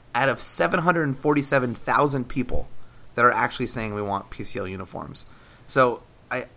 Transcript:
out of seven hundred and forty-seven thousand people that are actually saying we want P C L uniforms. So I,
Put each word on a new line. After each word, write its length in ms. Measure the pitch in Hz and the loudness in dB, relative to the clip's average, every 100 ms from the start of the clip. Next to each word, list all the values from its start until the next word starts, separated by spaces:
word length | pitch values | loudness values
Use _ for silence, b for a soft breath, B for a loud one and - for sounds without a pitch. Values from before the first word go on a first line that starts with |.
| - | -6
out 140 | 123 135 | 0 2
of 120 | 117 | 0
seven 380 | - - 175 185 | -4 0 2 2
hundred 240 | 165 170 | 2 2
and 120 | 147 127 | 0 0
forty-seven 600 | 151 147 139 139 127 107 | 2 2 2 0 0 -4
thousand 520 | - 120 147 135 123 | 0 2 2 0 -2
people 380 | 127 123 - - - - - - | -4 2 2 2 -6 -10 -14 -8
that 100 | - | 4
are 60 | 120 | 4
actually 380 | 110 123 - 120 | 4 0 -2 -4
saying 260 | 120 110 | -4 -4
we 80 | 104 | -4
want 280 | 101 98 - | -2 -4 -6
P 120 | - | -10
C 160 | 101 101 | -8 -6
L 80 | 92 | -6
uniforms. 580 | 95 95 - 78 - - - - - - | -8 -10 -10 -10 -14 -16 -20 -20 -20 -2
So 340 | 135 127 113 - - - | 4 4 2 -10 -20 -8
I, 140 | 190 - | -8 -8